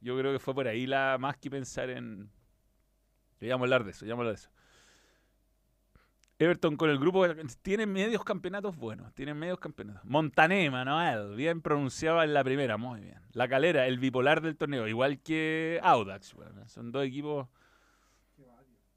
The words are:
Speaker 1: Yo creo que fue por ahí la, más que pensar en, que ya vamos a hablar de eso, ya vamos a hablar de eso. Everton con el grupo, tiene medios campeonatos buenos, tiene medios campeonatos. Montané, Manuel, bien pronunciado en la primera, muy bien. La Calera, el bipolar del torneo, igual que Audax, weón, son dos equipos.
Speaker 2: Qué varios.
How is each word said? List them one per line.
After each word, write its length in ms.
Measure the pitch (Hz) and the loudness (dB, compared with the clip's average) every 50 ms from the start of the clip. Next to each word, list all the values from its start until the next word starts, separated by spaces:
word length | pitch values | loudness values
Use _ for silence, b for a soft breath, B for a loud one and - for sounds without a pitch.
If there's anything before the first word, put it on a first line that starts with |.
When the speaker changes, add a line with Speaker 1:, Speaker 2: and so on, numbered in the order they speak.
Speaker 1:
Yo 160 | - 120 127 131 | -8 -4 -2 0
creo 160 | 131 139 135 | 0 0 0
que 40 | 127 | -2
fue 160 | - - 131 | -2 -4 -2
por 140 | 135 135 117 | -2 -2 -2
ahí 180 | 110 117 127 | -2 -2 -2
la, 300 | 127 135 135 135 135 135 127 | 0 0 2 2 2 0 0
más 180 | 127 139 135 - | 0 -2 -4 -6
que 120 | - 143 | -8 -8
pensar 400 | 135 139 131 - - 131 131 131 | -8 -8 -8 -8 -6 -6 -6 -6
en, 400 | 127 123 120 117 110 92 104 104 _ _ _ _ _ _ _ _ _ _ _ _ _ _ _ _ _ _ _ _ _ - | -6 -8 -10 -12 -12 -14 -16 -18 _ _ _ _ _ _ _ _ _ _ _ _ _ _ _ _ _ _ _ _ _ -8
que 60 | 107 113 | -4 -2
ya 60 | 127 | 0
vamos 100 | 127 127 | 0 2
a 20 | |
hablar 180 | 123 131 127 113 | 4 4 2 2
de 60 | 98 | 0
eso, 160 | 87 - 98 | -10 -12 -10
ya 60 | 107 | -8
vamos 100 | 117 120 | -6 -4
a 20 | 120 113 | -4 -4
hablar 80 | 104 | -4
de 40 | - | -6
eso. 80 | - - _ b b b b b b b b b b b b b b b b b _ _ _ _ _ _ _ _ _ _ _ b b b b _ _ _ _ - | -10 -20 _ b b b b b b b b b b b b b b b b b _ _ _ _ _ _ _ _ _ _ _ b b b b _ _ _ _ 2
Everton 360 | 156 170 175 - - 165 151 | 4 4 4 4 0 0 0
con 140 | - 160 156 | 2 2 2
el 80 | 147 135 | 4 4
grupo, 260 | 139 175 185 190 185 175 160 156 160 131 - - | 2 2 4 4 4 2 2 -2 -10 -12 -12 -10
tiene 220 | - 185 190 220 220 | -4 -2 -2 0 0
medios 360 | 208 190 190 196 220 233 202 | 0 0 -2 0 0 -2 -2
campeonatos 540 | - - 208 185 185 180 190 208 196 208 175 | -2 -4 -6 -4 -6 -8 -8 -6 -6 -8 -8
buenos, 360 | 147 120 113 107 92 90 107 - | -8 -10 -10 -10 -12 -14 -16 -14
tiene 200 | - 135 143 147 | -10 -10 -8 -8
medios 240 | 147 160 175 180 - | -6 -6 -6 -6 -6
campeonatos. 460 | - 160 147 - 104 104 104 95 - | -8 -12 -12 -12 -14 -14 -14 -14 -6
Montané, 680 | 101 127 151 160 143 - - 156 165 190 202 175 143 | -2 0 0 0 2 4 6 6 6 6 4 2 2
Manuel, 640 | 131 127 127 135 143 160 175 165 123 107 104 101 101 | 0 -2 -2 -2 0 0 0 0 0 -2 -4 -6 -6
bien 260 | 113 143 165 170 170 | -4 -2 -2 -2 -2
pronunciado 640 | 151 165 151 147 143 127 - - 151 160 165 170 | 0 0 0 2 0 -2 -4 -2 0 2 4 4
en 100 | 160 151 147 | 4 4 4
la 100 | 143 135 | 4 4
primera, 320 | 131 131 143 139 120 107 | 2 2 0 0 0 0
muy 240 | 107 117 127 123 107 | -2 -4 -6 -10 -12
bien. 200 | 98 92 - - - - | -14 -18 -20 -20 -20 -8
La 160 | - 120 123 123 | -2 -2 0 2
Calera, 400 | 131 135 147 175 170 143 127 131 | 2 4 4 4 4 4 4 2
el 100 | 127 123 | 2 2
bipolar 420 | 127 131 120 127 123 139 156 160 | 0 0 2 4 4 4 4 4
del 160 | 156 160 151 | 2 -2 -4
torneo, 300 | - 156 143 143 127 110 | -4 -4 -2 -2 -2 -2
igual 320 | 107 110 117 131 143 143 135 | -2 0 2 2 2 0 -2
que 600 | - - 156 160 156 156 160 160 160 160 165 165 | -4 -4 -2 -2 -2 -2 -2 -2 -2 -2 -2 2
Audax, 520 | - 185 156 120 104 95 95 101 - - - | 4 6 6 6 4 0 -6 -12 -14 -18 -20
weón, 340 | - - - - 98 110 117 | -20 -20 -20 -20 -20 -20 -20
son 240 | - 117 117 120 | -18 -16 -10 -6
dos 120 | 117 139 139 | -4 -2 -2
equipos. 440 | 135 127 143 143 151 151 143 131 127 b b b b b b b b b b b b b b b _ _ | -2 -4 -6 -8 -6 -6 -6 -6 -8 b b b b b b b b b b b b b b b _ _
Speaker 2:
Qué 80 | _ 135 | _ -20
varios. 340 | 123 120 - _ _ _ _ _ _ _ | -20 -20 -20 _ _ _ _ _ _ _